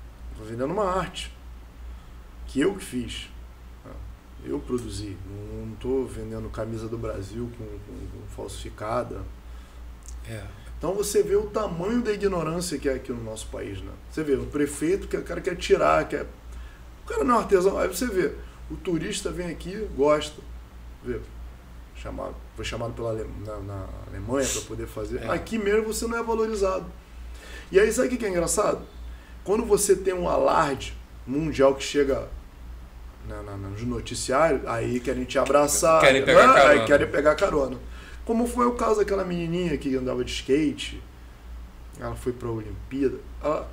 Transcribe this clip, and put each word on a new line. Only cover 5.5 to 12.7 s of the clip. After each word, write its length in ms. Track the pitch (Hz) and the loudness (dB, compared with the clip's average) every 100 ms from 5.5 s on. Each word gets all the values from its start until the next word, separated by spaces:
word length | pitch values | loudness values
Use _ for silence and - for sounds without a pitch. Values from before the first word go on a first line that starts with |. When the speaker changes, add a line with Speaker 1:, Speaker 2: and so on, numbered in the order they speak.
| 110 110 | -10 -10
Speaker 1:
não 80 | 110 | -8
tô 300 | 127 135 120 | -2 -2 -2
vendendo 440 | 110 110 113 110 | -8 -8 -8 -8
camisa 380 | - 113 110 113 | -6 -6 -6 -6
do 100 | 117 | -6
Brasil 520 | 113 104 98 113 117 110 | -6 -6 -8 -8 -8 -10
com, 60 | 107 | -12
com, 420 | 101 101 98 101 | -12 -14 -12 -12
com 200 | 98 - - | -12 -12 -12
falsificada. 840 | 104 - 107 - 107 120 113 95 98 - - - - - - - - - - | -10 -10 -12 -8 -4 -2 -2 -8 -10 -14 -16 -16 -16 -16 -16 -16 -14 -14 -10
Speaker 2:
É. 160 | 110 101 - - - | -10 -10 -14 -14 -6
Speaker 1:
Então 160 | 156 | -2
você 300 | 202 - 208 | -2 2 2
vê 120 | 170 202 | 4 2
o 120 | 208 | 2
tamanho 540 | 220 202 170 190 240 | -2 -2 -2 0 0
da 100 | 214 | 0
ignorância 640 | 202 196 180 156 170 175 | 0 0 2 0 -2 -2